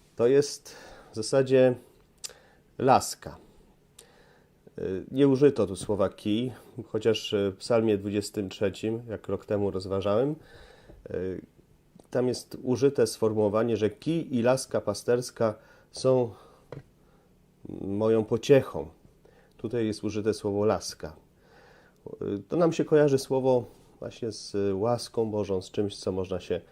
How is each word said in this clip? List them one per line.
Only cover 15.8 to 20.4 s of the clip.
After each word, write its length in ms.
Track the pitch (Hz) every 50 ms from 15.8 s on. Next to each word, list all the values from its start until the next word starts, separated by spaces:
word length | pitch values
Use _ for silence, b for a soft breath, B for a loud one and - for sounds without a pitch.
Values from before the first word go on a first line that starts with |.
| b b
są 420 | - - - 131 131 127 120 110 98 b b b b b b b - - - _ _ b b b b b b b b b _ _ _ _ - - - -
moją 440 | - 95 101 104 107 110 113 113 107
pociechą. 640 | - 120 117 - - 143 135 131 - - 82 73 80 - _ _ - _ _ b b b b b b b
Tutaj 280 | _ - 110 123 120 110
jest 180 | 107 104 - -
użyte 300 | 110 95 107 101 110 101
słowo 320 | -